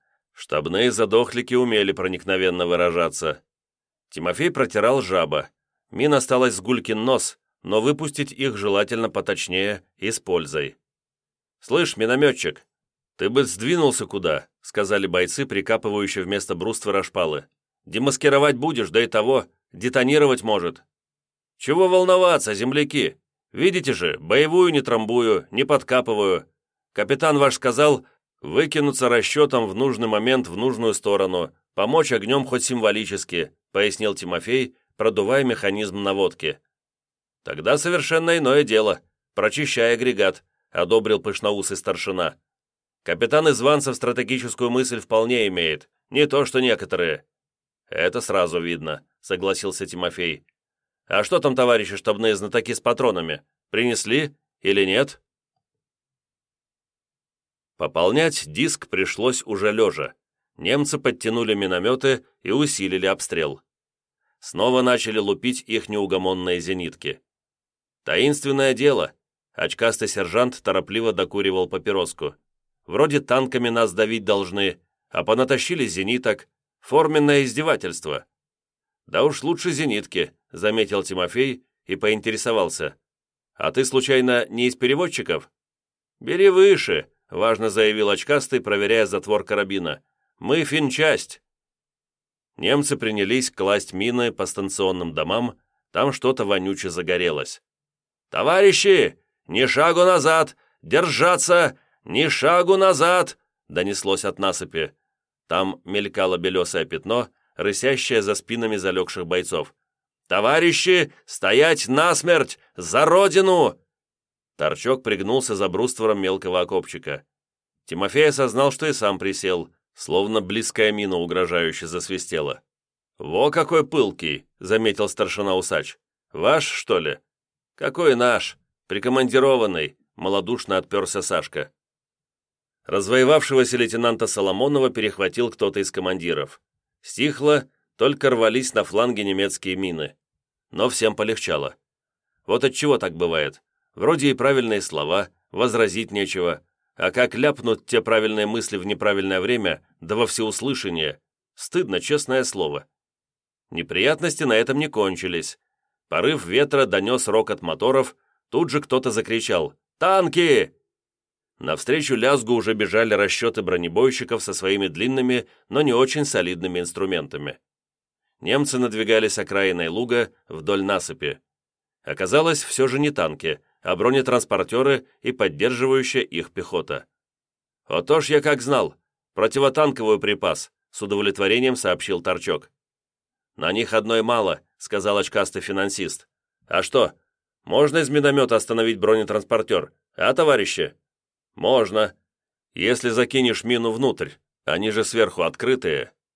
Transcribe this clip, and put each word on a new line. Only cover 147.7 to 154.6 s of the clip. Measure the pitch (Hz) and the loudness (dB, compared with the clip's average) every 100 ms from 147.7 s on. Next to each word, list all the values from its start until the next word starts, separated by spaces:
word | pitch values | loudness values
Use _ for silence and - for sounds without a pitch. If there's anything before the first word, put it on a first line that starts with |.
| 110 - | -2 0
те | 117 | -2
правильные | 113 110 107 107 104 | 2 2 2 0 -2
мысли | 113 107 101 | -2 -6 -6
в | 90 | -6
неправильное | 101 101 98 98 95 | -2 0 0 0 -2
время, | 95 123 98 78 _ _ | 0 -2 -2 -4 _ _
да | 82 107 | -6 -2
во | 113 | -2
всеуслышание, | - 110 101 127 131 101 82 78 - _ _ _ | -2 -4 -4 -4 -4 -4 -4 -6 -6 _ _ _
стыдно, | - - 175 156 92 | -18 -6 -4 -2 -4
честное | - 147 147 131 | -2 -2 0 -2
слово. | 127 101 80 71 - _ _ _ _ _ _ _ _ | -2 -4 -6 -6 -12 _ _ _ _ _ _ _ _
Неприятности | - 87 87 117 156 165 147 | -10 -6 0 2 2 -2 -2
на | - | 0
этом | 110 | 2